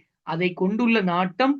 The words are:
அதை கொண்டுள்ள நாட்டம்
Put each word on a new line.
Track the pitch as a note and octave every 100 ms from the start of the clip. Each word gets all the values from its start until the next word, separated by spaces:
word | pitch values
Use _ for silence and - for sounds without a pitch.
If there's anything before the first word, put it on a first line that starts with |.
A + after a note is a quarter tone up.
| _ _
அதை | - E3 F3+
கொண்டுள்ள | F3+ F#3 A3 A#3 A3+
நாட்டம் | F#3 F3 F#3 - C4+